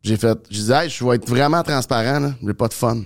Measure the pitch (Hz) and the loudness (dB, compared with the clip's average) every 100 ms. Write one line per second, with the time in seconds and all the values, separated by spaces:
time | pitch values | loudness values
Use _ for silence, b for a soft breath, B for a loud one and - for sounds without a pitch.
0 | 101 107 117 107 - 104 107 135 165 - | -2 0 2 0 -6 -6 0 2 0 -2
1 | 127 120 - 120 143 170 160 143 - 120 | 0 0 2 2 4 2 0 -2 0 -2
2 | 113 143 143 131 104 101 117 - 120 117 | 0 0 -2 -4 -6 -2 -2 0 -2 -2